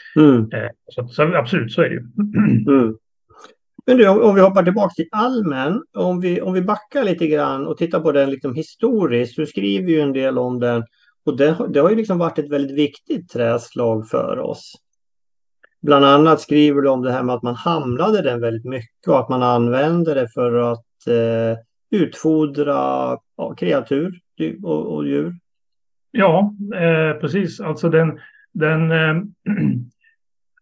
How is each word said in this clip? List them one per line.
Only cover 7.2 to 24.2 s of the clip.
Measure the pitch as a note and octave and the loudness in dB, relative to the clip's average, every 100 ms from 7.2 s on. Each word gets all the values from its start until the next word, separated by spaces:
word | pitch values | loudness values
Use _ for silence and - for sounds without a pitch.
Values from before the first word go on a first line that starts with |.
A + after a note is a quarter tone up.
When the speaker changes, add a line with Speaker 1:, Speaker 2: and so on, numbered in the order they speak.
| D#3+ | 0
Speaker 1:
grann | D3 C#3+ C3+ D#3 | 0 -2 -4 -6
och | D3+ | -4
tittar | E3+ F3 | -4 -2
på | D#3+ | 0
den | C#3 C#3 | 0 0
liksom | C#3 C#3 | -2 -6
historiskt, | B2 D3+ - A#3 A3+ D#3+ A#2+ A#2+ - | -8 -10 -4 -2 0 0 0 -2 -6
du | D3 | -8
skriver | G3+ G3+ G3 F3+ | -4 -2 -2 0
ju | D#3+ | 0
en | C#3+ | 0
del | C3 C3+ B2+ | -2 -2 -2
om | B2 B2 | -4 -2
den, | A#2+ A#2 A#2 _ _ _ D3+ | -2 -2 -6 _ _ _ -4
och | C3 | 0
det, | C#3+ E3+ - | 2 0 -2
det | C#3 | 2
har | E3+ | 2
ju | A3 | 2
liksom | G#3+ F3 | -2 -2
varit | E3 D#3+ | -2 -4
ett | D3 | -4
väldigt | C#3+ C#3 C#3 | -4 -2 -2
viktigt | C#3+ - - B3+ - | -2 -4 -8 -8 -6
trädslag | A#2+ A#2 A#2+ - C3 A#2 A2 A2 | -2 -2 -2 -4 -4 -2 -2 -4
för | - - - | -4 -4 -4
oss. | - - - - _ _ _ _ _ _ _ _ _ _ | -6 -10 -16 -20 _ _ _ _ _ _ _ _ _ _
Bland | C#3+ C#3+ | 4 6
annat | C#3 C#3+ D#3+ D3+ | 8 6 6 4
skriver | - D3 D3 C#3 | 2 2 4 4
du | C#3 | 2
om | B2+ | 0
det | B2+ | -2
här | B2+ | -2
med | B2 | -2
att | A#2+ | -4
man | A#2+ | -6
hamrade | A#2+ E3+ E3 B2+ B2 G3 G#3 | -4 -4 -2 -2 -2 0 0
den | C#3 A#2+ | 0 -2
väldigt | A#2 A2+ | -2 -4
mycket | B2+ C3 A2+ _ F3 | -8 -10 -12 _ 0
och | C#3 | 0
att | A#2 | 0
man | B2+ | 0
använde | B2 A#2+ A#2+ B2+ D3+ E3+ E3 | 2 2 2 0 0 0 0
det | C3+ A#2 | -2 -2
för | - A#2+ A#2+ A#2+ | -2 -2 0 -2
att, | A#2 _ _ A#2+ | -4 _ _ -2
eh, | A#2 A2+ A2+ A2+ A2+ _ _ _ | 0 0 0 -2 -4 _ _ _
utfodra, | G#3 C#3+ - D#3+ D#3 D3+ C#3 D3 C#3 C3+ C3+ B2+ B2 _ - | -2 -2 -2 -2 0 0 -2 -4 -2 -2 -4 -4 -8 _ -12
ja, | - - | -12 -6
kreatur | F3+ C#3+ A#2 C#3+ F3+ - | -2 -2 -2 -4 -4 -8